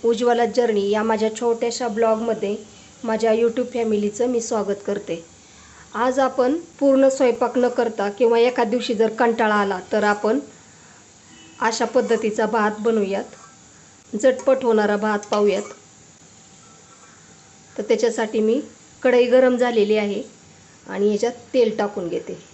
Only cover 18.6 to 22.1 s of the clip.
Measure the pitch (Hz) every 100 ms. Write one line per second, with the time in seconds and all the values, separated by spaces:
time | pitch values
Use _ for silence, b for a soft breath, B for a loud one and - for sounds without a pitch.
18.6 | - - - - 262 247 240 254 254 247
19.6 | 247 226 202 214 202 202 269 - - -
20.6 | - - - 190 202 208 233 247 - 262
21.6 | 226 214 208 202 170